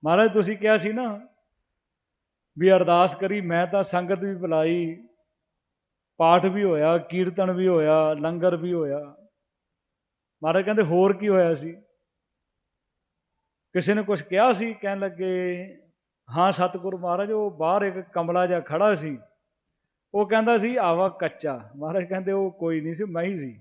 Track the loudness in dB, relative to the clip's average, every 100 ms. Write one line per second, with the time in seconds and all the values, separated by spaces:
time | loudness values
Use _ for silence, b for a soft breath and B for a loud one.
0 | 2 4 4 2 0 0 2 2 0 -4
1 | -6 -8 -14 _ _ _ _ _ _ _
2 | _ _ _ _ _ 0 4 6 6 4
3 | 4 2 -4 -4 -2 -2 0 0 -2 -2
4 | -2 -4 -4 -6 -2 0 0 0 -4 -8
5 | -16 _ _ _ _ _ _ _ _ _
6 | _ _ 4 4 4 0 0 2 2 2
7 | 0 -2 -2 -2 -2 0 2 4 4 4
8 | 2 0 -4 0 0 0 -4 -4 -2 -6
9 | -8 -20 _ _ _ _ _ _ _ _
10 | _ _ _ _ 0 0 2 0 2 4
11 | 4 2 2 4 4 0 -6 -14 _ _
12 | _ _ _ _ _ _ _ _ _ _
13 | _ _ _ _ _ _ _ -4 0 -2
14 | 0 -4 -2 2 2 2 -2 -6 -8 -6
15 | -6 -6 -4 -2 -4 -6 -10 -18 _ _
16 | _ _ _ 0 2 2 0 -2 -8 -6
17 | -4 -2 -2 -2 -4 -2 0 0 0 -6
18 | -8 -4 -2 0 0 0 -2 0 2 0
19 | -4 -10 -14 _ _ _ _ _ _ _
20 | _ -4 0 2 4 2 2 0 0 2
21 | 0 -2 -8 -6 -8 -8 -12 -14 -6 -6
22 | -4 -6 -4 -2 -2 -4 -4 -4 -6 -8
23 | -6 -4 -4 -6 -10 -14